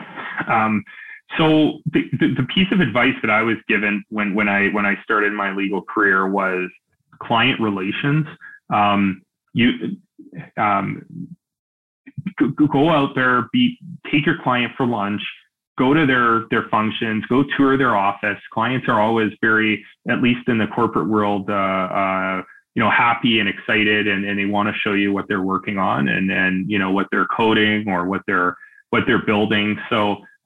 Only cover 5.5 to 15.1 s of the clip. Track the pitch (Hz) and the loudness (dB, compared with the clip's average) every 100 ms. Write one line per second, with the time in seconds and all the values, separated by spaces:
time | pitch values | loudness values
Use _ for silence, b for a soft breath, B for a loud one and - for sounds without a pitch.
5.5 | 98 98 98 - 110 101 95 95 98 95 | -4 -4 -4 -4 0 2 4 2 0 0
6.5 | 92 90 - _ _ _ - - 113 120 | -2 -6 -10 _ _ _ -20 -2 0 2
7.5 | 139 110 98 95 - 143 151 151 - B | 0 -2 -2 -4 -4 0 0 -2 -8 B
8.5 | B _ 110 104 101 98 92 _ _ _ | B _ 2 2 2 0 -4 _ _ _
9.5 | - 120 - - - _ - - - - | 0 0 0 -6 -8 _ -20 -20 -18 -12
10.5 | - 107 98 - - - - - - _ | -2 0 0 -2 -8 -12 -16 -14 -16 _
11.5 | _ _ _ _ _ - - - - - | _ _ _ _ _ -18 -12 -10 -2 -2
12.5 | - 151 139 156 156 139 135 127 123 117 | 2 0 2 2 2 0 0 0 0 0
13.5 | 127 123 - - - - 151 147 147 135 | 0 0 0 -12 -16 -4 -2 0 -2 0
14.5 | 123 117 - 123 113 101 | -2 -2 -2 -2 0 -2